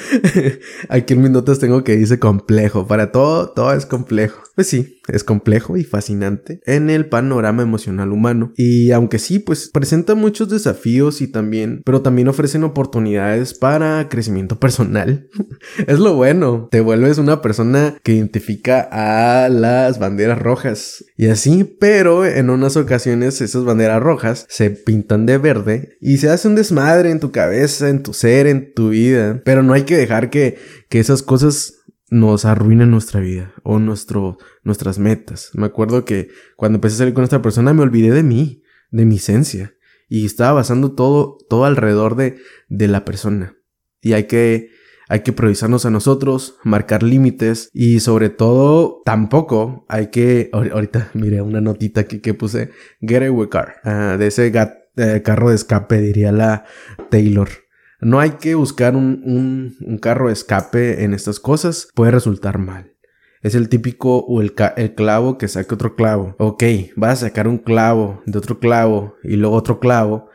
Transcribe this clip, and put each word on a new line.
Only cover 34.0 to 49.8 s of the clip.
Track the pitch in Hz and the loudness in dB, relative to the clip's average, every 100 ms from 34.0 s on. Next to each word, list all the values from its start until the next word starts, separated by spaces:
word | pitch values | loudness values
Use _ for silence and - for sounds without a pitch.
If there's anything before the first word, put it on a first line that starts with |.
| - 104 95 90 - _ | -6 -6 -4 -8 -18 _
nuestras | - 101 95 95 | -6 -4 -4 -2
metas. | 101 110 - - - | 0 0 -4 -18 -12
Me | - 104 | -6 -6
acuerdo | 107 110 123 - | -4 -2 -2 -2
que | 101 85 - _ - | -4 -6 -14 _ -6
cuando | 107 107 | -2 0
empecé | 110 107 | 0 0
a | |
salir | 127 | 0
con | 120 | 0
esta | 127 139 | 0 0
persona | 113 113 127 | 0 0 2
me | 156 | 4
olvidé | 135 117 113 | 2 4 4
de | 135 | 4
mí, | 156 117 151 - _ _ _ | 2 2 0 -6 _ _ _
de | 113 113 | 0 2
mi | 104 | 2
esencia. | - 104 151 95 98 - _ _ _ | 0 0 0 -4 -12 -16 _ _ _
Y | 113 104 | -4 -4
estaba | - 120 | 0 2
basando | 147 135 123 135 | 2 0 0 -2
todo, | 139 127 147 143 - _ | 0 2 2 0 -6 _
todo | 113 139 | 0 2
alrededor | 135 110 104 110 117 | 2 2 2 0 0
de, | 131 131 - - _ | -4 -6 -16 -20 _
de | 101 104 | -2 0
la | 101 | 0
persona. | - 101 107 101 92 - _ _ _ _ | -2 -6 -4 -4 -6 -14 _ _ _ _
Y | 113 | -2
hay | 107 104 | 0 0
que, | 117 117 113 113 _ _ _ - | 0 2 0 -4 _ _ _ -6
hay | 104 | -4
que | 127 | -2
priorizarnos | 120 113 98 110 123 120 | 0 0 0 0 0 0
a | |
nosotros, | 110 139 139 135 131 - - | 0 0 0 0 -2 -6 -8
marcar | - 104 - 107 | -2 -2 0 0
límites | 113 131 131 - 110 113 - | 2 4 2 2 -2 -2 -8
y | - 120 117 | -2 2 2
sobre | 120 110 107 | 2 2 0
todo | - 113 123 139 156 165 - - | 0 2 4 4 4 2 -2 -4
tampoco | 110 107 143 156 110 113 127 | -2 0 0 0 -2 -2 -8